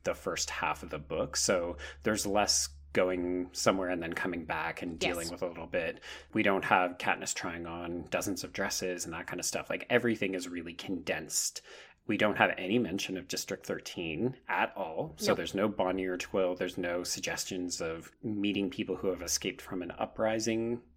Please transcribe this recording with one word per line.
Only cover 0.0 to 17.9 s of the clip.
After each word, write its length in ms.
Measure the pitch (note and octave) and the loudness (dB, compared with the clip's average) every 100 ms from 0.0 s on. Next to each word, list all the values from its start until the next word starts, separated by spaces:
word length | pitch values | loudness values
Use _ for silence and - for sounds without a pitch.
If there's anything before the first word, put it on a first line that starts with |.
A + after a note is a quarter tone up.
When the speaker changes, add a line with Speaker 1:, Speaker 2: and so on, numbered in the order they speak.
Speaker 1:
the 100 | - | -4
first 360 | - F#2+ E2 - | -2 -2 -2 -2
half 320 | - - - | -2 -2 -2
of 60 | - | -6
the 80 | D#2 | -8
book, 360 | C#2+ D#2+ G#2+ - | -4 -2 0 2
so 420 | - F#2 F2 E2+ - - | 4 4 2 -4 -10 -4
there's 220 | A2 G#2+ G2 | 0 2 2
less 420 | G#2 G2+ - - - - | 4 6 4 0 -6 -2
going 560 | G#2+ F#2 F2+ F2 F2+ F2+ | 4 4 4 2 0 -2
somewhere 380 | - A2+ F#2+ F2+ | 0 2 4 2
and 120 | F2+ | -2
then 120 | E2 | -2
coming 320 | F#2 F#2 E2+ E2 | -2 -2 -2 -2
back 360 | D#2+ E2 - | -2 -2 -4
and 160 | F2+ E2 | -6 -2
dealing 260 | F3+ E2+ E2 | -2 -2 -4
Speaker 2:
Yes. 60 | |
Speaker 1:
with 100 | E2+ | -4
a 60 | F2+ | -4
little 200 | E2 E2 | -4 -4
bit. 320 | F2+ E2 - - - - | -2 -2 -4 -10 -14 -2
We 80 | G#2+ | 4
don't 220 | G#2 F#2+ - | 6 6 6
have 320 | G2 F2+ - | 6 6 2
Katniss 360 | G2+ F2+ - | 2 2 0
trying 320 | - F#2 E2+ E2+ | -4 -4 -6 -6
on 380 | F2 E2+ F2 E2 | -6 -4 -6 -2
dozens 340 | F2 F2+ F2+ | -2 0 -2
of 100 | F2+ | -4
dresses 520 | - G2 - F#2 F2 F2 | -2 -2 0 -2 -2 -4
and 80 | |
that 140 | E2 - | -6 -6
kind 120 | F2+ | -4
of 60 | - | -2
stuff. 240 | - - | -2 -2
Like, 160 | F#2 - | -4 4
everything 440 | A#2+ A#2 G#2+ G2 | 4 4 2 0
is 140 | F#2 F2 | -2 -4
really 260 | F2 E2 | -8 -8
condensed. 880 | E2 - F2 - D#2 D2+ - - - - - - - - | -8 -6 -4 -2 -2 -2 -2 -2 -4 -12 -18 -20 -8 -2
We 100 | G#2 | 4
don't 200 | G#2+ F#2+ | 4 6
have 180 | G2 - | 4 4
any 220 | F#2 B2 | 2 2
mention 380 | F#2+ G2 - F#2 | 2 -2 -2 -4
of 100 | - | -4
District 380 | F#2 - F#2+ - | -6 -4 -6 -4
thirteen 720 | E2 - - E2+ D#2 B2 C3 - | -6 -6 -6 -4 0 -2 -2 -2
at 240 | - - - | 0 0 -2
all. 360 | E2 D#2+ D3 D2 | -4 -4 -6 -2
So 140 | G#3 | 2
Speaker 2:
Nope. 60 | - | 2
Speaker 1:
there's 160 | E2 | 0
no 140 | F#2+ G#2+ | 2 2
Bonnier 480 | - F#2 F#2+ F#2 F2+ | 2 2 2 0 -2
Twill. 380 | - G2+ F2+ F2+ | -2 2 2 2
There's 220 | F2+ G2 | -2 -2
no 260 | F2 F2 | -2 -2
suggestions 760 | F2 - - - - F#2+ F2 - | -2 -4 -4 -4 -4 -4 -4 -2
of 280 | D#2+ | -4